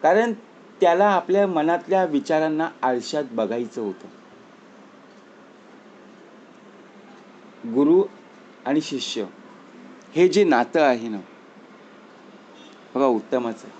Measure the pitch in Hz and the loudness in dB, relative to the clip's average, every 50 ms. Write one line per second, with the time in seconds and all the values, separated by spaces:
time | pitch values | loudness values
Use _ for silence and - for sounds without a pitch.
0 | - 156 175 208 226 233 220 - - - - - - - - - 185 175 170 180 | 2 4 2 4 2 0 -2 -8 -10 -20 -20 -20 -20 -20 -4 2 2 2 4 4
1 | 196 208 196 185 170 - 185 196 202 190 185 160 151 160 170 170 170 - 190 190 | 4 4 2 0 0 0 0 2 2 2 0 0 0 0 0 -2 -2 -2 0 0
2 | 185 170 151 143 139 - 160 156 156 160 156 151 160 165 - - - 127 127 123 | 0 0 -2 -4 -2 0 0 0 0 0 -2 -2 -4 -6 -6 -4 -4 -2 -2 -2
3 | 117 - - 151 147 131 117 113 110 98 113 117 123 113 - 127 113 101 92 - | -4 -6 -6 -6 -6 -6 -4 -4 -4 -4 -4 -6 -6 -8 -8 -8 -8 -8 -8 -10
4 | - - - - - - - - - - - - - - - - - - - - | -16 -20 -20 -20 -20 -20 -20 -20 -20 -20 -20 -20 -20 -20 -20 -20 -20 -20 -20 -20
5 | - - - - - - - - - - - - - - - - - - - - | -20 -20 -20 -20 -20 -20 -20 -20 -20 -20 -20 -20 -20 -20 -20 -20 -20 -20 -20 -20
6 | - - - - - - - 220 - - - - 208 202 202 202 - - - - | -20 -20 -20 -20 -20 -20 -20 -20 -20 -20 -20 -20 -20 -20 -20 -20 -20 -20 -20 -20
7 | - - - - - - - - - - - - - 233 226 131 285 - 165 185 | -20 -20 -20 -20 -20 -20 -20 -20 -20 -20 -20 -14 -10 -4 0 2 4 4 4 4
8 | 277 - - - - - - - - - - - - 127 139 156 147 - 147 131 | 4 0 -4 -18 -20 -20 -20 -20 -20 -20 -20 -14 -6 -2 -2 -2 -2 -4 -8 -8
9 | 113 - - 120 104 90 - - - - - - - - - - - - - - | -8 -8 -8 -8 -8 -10 -10 -20 -20 -20 -20 -20 -20 -20 -20 -20 -20 -20 -20 -20
10 | - - - 151 175 185 156 196 208 180 143 120 120 120 - 165 156 139 127 117 | -20 -10 0 2 2 4 4 4 4 4 4 2 0 0 0 2 2 2 2 0
11 | 110 117 107 101 90 - - - - - - - - - - - - - - - | -4 -8 -10 -10 -12 -14 -20 -20 -20 -20 -20 -20 -20 -20 -20 -20 -20 -20 -20 -20
12 | - - - - - - - - - - - - - - - - - - - 127 | -20 -20 -20 -20 -20 -20 -20 -20 -20 -20 -20 -20 -20 -20 -20 -20 -20 -10 -4 0
13 | 139 135 120 110 107 - - 127 123 117 113 110 - 107 - - | 2 2 2 0 -2 -4 -4 -4 -4 -4 -8 -10 -14 -20 -20 -20